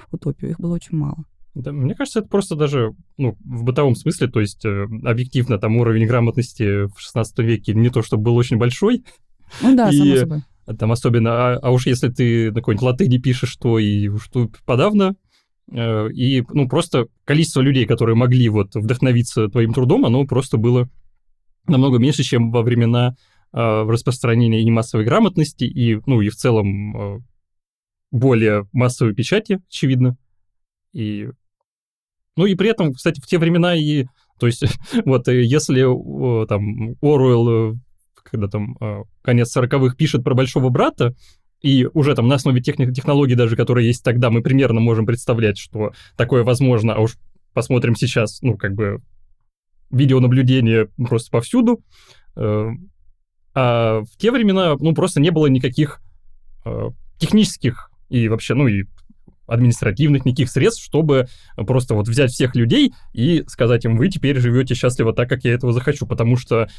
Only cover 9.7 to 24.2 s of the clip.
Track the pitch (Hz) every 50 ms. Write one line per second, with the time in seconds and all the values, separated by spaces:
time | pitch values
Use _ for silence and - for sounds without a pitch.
9.7 | 269 247 233 151 143 147 143 143 139 131 123 165 156 151 139 - _ _ _ -
10.7 | 110 - 113 110 117 117 - 131 117 120 113 113 117 120 123 123 123 123 - 127
11.7 | 127 127 123 135 123 127 - 123 127 - 123 120 117 117 113 110 104 113 113 -
12.7 | 110 98 123 127 123 123 - 123 127 127 127 135 123 - - 120 - - - 123
13.7 | 117 113 107 104 104 104 101 101 101 107 - - - 131 117 107 - - - -
14.7 | 127 120 156 208 214 202 196 190 196 - _ _ _ _ _ _ _ _ _ -
15.7 | - 117 117 117 110 110 107 110 - - 127 131 139 127 123 - - 147 139 127
16.7 | - 165 165 - - 139 113 - _ _ _ - 143 151 165 - - 143 131 139
17.7 | 139 127 117 101 117 - 120 113 113 113 127 127 123 127 120 113 104 107 98 98
18.7 | - 113 104 107 123 123 - 131 123 120 113 - - 120 110 107 104 123 117 117
19.7 | 117 135 127 127 175 254 285 143 117 135 139 143 - 117 123 - - 117 107 120
20.7 | 123 123 123 123 - - - - _ _ _ _ _ _ _ _ _ _ _ -
21.7 | 175 127 131 139 127 117 117 143 147 - 127 - - 120 117 113 117 123 113 120
22.7 | 123 120 117 113 120 120 123 123 127 - _ _ _ _ _ _ - - 117 113
23.7 | 107 107 110 107 113 120 - - 120 -